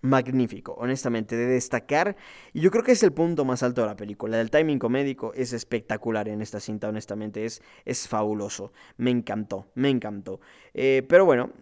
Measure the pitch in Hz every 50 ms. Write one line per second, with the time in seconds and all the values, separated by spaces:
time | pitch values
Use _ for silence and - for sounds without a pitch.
0 | - 131 135 131 123 127 131 131 127 113 - 98 - - - - 117 123 131 131
1 | - 139 117 113 110 - 120 117 120 123 127 123 120 - - 117 - - 143 151
2 | 180 208 196 - - - - - - - _ 147 156 190 196 226 226 247 254 -
3 | 226 190 143 - 170 170 170 151 143 131 127 120 131 123 123 123 113 107 104 98
4 | 104 101 104 - - 107 113 113 113 113 - 151 160 156 147 131 117 117 123 131
5 | 143 139 135 - - 113 - - 127 113 123 113 - _ - 113 107 - 107 107
6 | - 113 113 107 104 107 107 107 107 - - 104 - - 110 104 - 107 107 107
7 | 101 - 101 107 107 107 104 107 107 117 113 - _ - - - _ - 139 -
8 | - - - 107 107 104 107 107 101 101 - - 98 101 _ - - - - -
9 | 120 123 123 123 113 - 104 110 107 101 101 95 98 _ _ 120 131 139 135 123
10 | 104 107 104 101 98 - 95 - _ - - - - - _ - 131 135 135 135
11 | 131 135 170 180 196 175 143 120 127 - - -